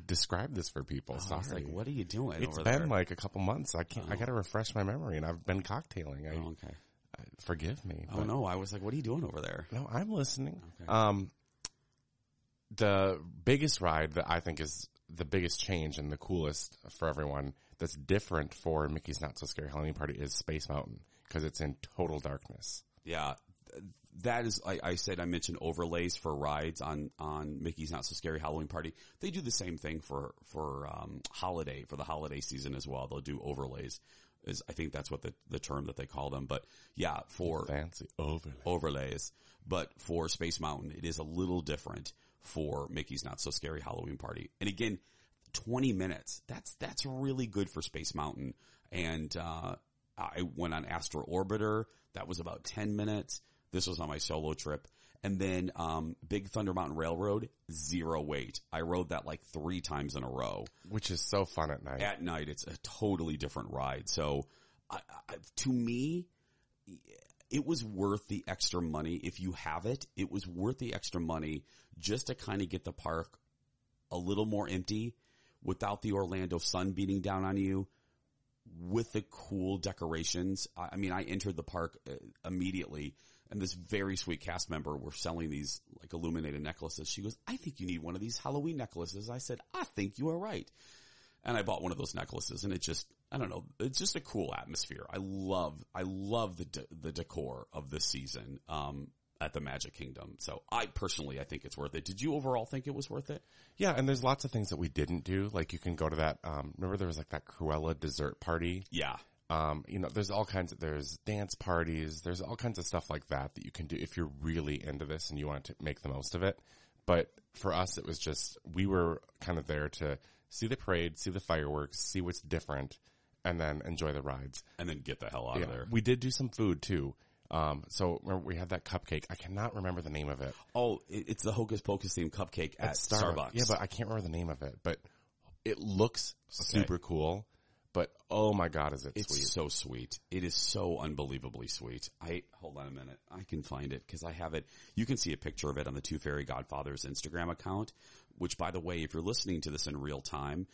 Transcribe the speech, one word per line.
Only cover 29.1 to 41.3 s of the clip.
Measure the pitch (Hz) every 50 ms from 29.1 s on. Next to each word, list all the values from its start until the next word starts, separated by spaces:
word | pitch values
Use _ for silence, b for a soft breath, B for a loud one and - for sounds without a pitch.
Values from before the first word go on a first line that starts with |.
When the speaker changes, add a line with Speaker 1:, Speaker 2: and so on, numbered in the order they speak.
| B B
Speaker 2:
They | - 196
do | 160 190
the | 160 120
same | 113 - 101 90 82 76
thing | - 76 80 80
for, | - - 69 69 69 - - - -
for, | - - 76 78 73 69 69 71 69
um, | - - 71 71 71 67 - -
holiday, | - - - 92 90 82 78 69 65 67 -
for | - - 69
the | 71
holiday | 73 80 78 76 73 71 69
season | 69 - 67 65 67 69 67
as | 67 67 69
well. | 65 65 65 -
They'll | 67 69
do | 69 71 69 - -
overlays. | 71 71 65 67 65 64 67 67 64 - - B B B B B B B B -
Is, | - 98 - - -
I | 85
think | - 82 73 67
that's | 71 71 -
what | 69 69
the, | - - - _ _ -
the | - 71
term | - - 71 71 71 71
that | 71 -
they | -
call | - - 69 69 71
them. | 67 67 69
But | 65 67 64 - B B B B B B
yeah, | - 87 82 73 - - -
for | - - 87 85 80 78 -
Speaker 1:
Fancy | 71 73 71 78 82 - - - - - -
overlay. | 78 73 78 82 80 78 67 65 -
Speaker 2:
overlays. | 85 87 85 71 78 71 67 67 65 - - - - b b b b b b b -
But | 92 87 76 - - -
for | - - 85 85 80 82
Space | - - 87 85 80 -
Mountain, | 82 76 73 69 - 73 76 -
it | -
is | 82 78 71
a | 80
little | 78